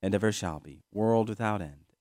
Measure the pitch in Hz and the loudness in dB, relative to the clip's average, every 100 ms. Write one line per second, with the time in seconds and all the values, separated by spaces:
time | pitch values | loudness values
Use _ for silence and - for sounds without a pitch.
0 | 98 101 110 104 92 76 73 69 _ 101 | 2 2 2 0 -4 -6 -12 -20 _ 0
1 | 110 113 113 107 110 104 82 71 78 _ | 4 4 2 -2 -2 -2 -6 -12 _ _